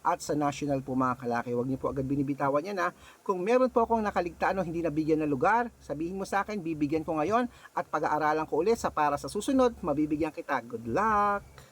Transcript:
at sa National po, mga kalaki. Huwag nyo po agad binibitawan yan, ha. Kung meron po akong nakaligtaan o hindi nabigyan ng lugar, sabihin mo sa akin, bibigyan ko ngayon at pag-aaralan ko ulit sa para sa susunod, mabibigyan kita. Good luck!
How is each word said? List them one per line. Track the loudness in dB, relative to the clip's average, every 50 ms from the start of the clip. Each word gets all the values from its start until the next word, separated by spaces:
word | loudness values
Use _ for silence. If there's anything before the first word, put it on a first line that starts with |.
at | _ 0 -2 -2 -2
sa | -2 -2
National | 0 0 0 -2 -2 -2 -2 -2 -2
po, | -2 -2 0
mga | 0 2 2 0 -2
kalaki. | -4 -2 -2 -2 -2 -2 -2
Huwag | -2 0 -2
nyo | -2
po | -4 -4 -4 -4
agad | -2 -2 -2
binibitawan | 0 -2 0 -2 -2 -2 0 2 2 0 0
yan, | -2 -4 -2
ha. | -2 -2 -4 -6 -20 -20 -20 -16
Kung | _ -4 -2 -2 2
meron | 2 4 4 4 4
po | 4 2 2
akong | 2 2 0
nakaligtaan | 0 0 0 0 -2 -2 -2 -2 0 0 0
o | 0 -2
hindi | -2 -4 -2
nabigyan | -2 -2 0 0 2 2 2 2
ng | 2 0
lugar, | 0 2 2 4 4 2 0 -2 -6
sabihin | -16 -10 -10 -6 -6 -6 -6 -6
mo | -6 -6
sa | -2 -2 -2
akin, | -2 -2 -6
bibigyan | -6 -4 -4 -2 0 0 0 0 -2 0
ko | 0 0 0
ngayon | 0 2 2 0 0 0 -6 -14 -20 -8 _
at | -6 -6
pag-aaralan | -2 -2 -2 0 2 0 2 2 2 2 2 0 0
ko | 0 0 2
ulit | 2 2 2
sa | 0 -4
para | 0 2 2 2 2 0
sa | -4 -6
susunod, | -6 -4 -2 2 4 4 4 4 2 0 -2
mabibigyan | -2 2 2 2 0 0 0 -2 -2 -4
kita. | -8 -4 -2 -2 -2 -2
Good | -6 -10 -10 -6 -2
luck! | 0 2 2 4 4 4 4 2 0 -2 -4 -10 -20 -20 -20 -20